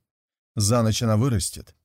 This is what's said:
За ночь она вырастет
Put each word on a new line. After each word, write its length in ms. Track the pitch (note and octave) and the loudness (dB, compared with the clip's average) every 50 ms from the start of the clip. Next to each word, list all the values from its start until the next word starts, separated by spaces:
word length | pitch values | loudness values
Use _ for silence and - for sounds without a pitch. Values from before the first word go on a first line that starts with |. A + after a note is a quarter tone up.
| _ _ _ _ _ _ _ _ _ _ _ | _ _ _ _ _ _ _ _ _ _ _
За 260 | A2+ G2+ G2+ A#2+ A#2+ A2+ | -4 0 0 2 2 2
ночь 220 | G#2+ G#2 - B2 | 0 0 0 0
она 120 | A2+ G#2+ | 0 2
вырастет 600 | G#2 A#2+ C#3 A#2+ F#2+ - - - - - - _ _ _ | 2 2 2 0 -2 -4 -6 -8 -12 -16 -20 _ _ _